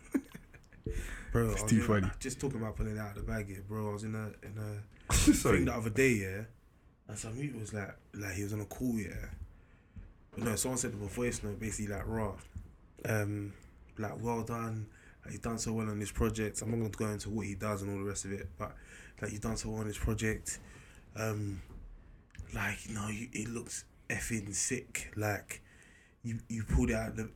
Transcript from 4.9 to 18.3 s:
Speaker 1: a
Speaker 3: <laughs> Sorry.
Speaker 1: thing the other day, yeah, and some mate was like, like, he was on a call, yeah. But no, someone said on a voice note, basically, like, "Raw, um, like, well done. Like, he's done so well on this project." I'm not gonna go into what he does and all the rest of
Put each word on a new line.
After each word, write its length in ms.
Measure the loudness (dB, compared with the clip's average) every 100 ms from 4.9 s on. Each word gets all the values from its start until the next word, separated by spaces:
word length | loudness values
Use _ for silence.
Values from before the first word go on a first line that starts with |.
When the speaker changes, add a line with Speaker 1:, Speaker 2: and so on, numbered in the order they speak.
| -16 2
Speaker 1:
a 20 |
Speaker 3:
<laughs> 20 |
Sorry. 420 | 8 8 8 8 8
Speaker 1:
thing 80 |
the 80 | 6
other 160 | 4 0
day, 200 | 6 8
yeah, 300 | 6 2 -4 -6 -12 -20 -20 -20 -20 -12
and 100 | -8
some 180 | -6 -4
mate 200 | -4 -4
was 140 | -4
like, 240 | -4 -4 -8 -14
like, 200 | -8 -4
he 80 | -2
was 80 | -2
on 80 | -2
a 40 | -4
call, 280 | -2 0
yeah. 140 | 2 0 -4 -6 -8 -12 -14 -20 -20 -18 -16 -16 -18 -12
But 120 | -2
no, 120 | 0 2
someone 220 | 2 0
said 140 | 0
on 80 | -2
a 40 | -4
voice 340 | 0 0 0
note, 160 | -4 -2
basically, 340 | -2 -2 -2
like, 120 | -2 -2
"Raw, 260 | 0 0 -2 -10 -12 -12 -18 -20 -6 2
um, 440 | 2 2 0 -4 -10 -18 -20 -18 -6
like, 140 | -4 -2
well 200 | 0 0
done. 440 | 0 -2 -2 -2 -6 -12 -20 -16
Like, 80 | -10
he's 80 | -4
done 180 | -2 -2
so 140 | 0
well 160 | 0 0
on 100 | 0
this 140 | -2
project." 480 | 4 4 4 0 0
I'm 80 | 0
not 60 | 2
gonna 140 | 2
go 160 | 2 0
into 180 | 0 -2
what 160 | -2 0
he 80 |
does 280 | 0 0 0
and 80 | 0
all 80 | -2
the 60 | -2
rest 160 | -2
of 60 | -4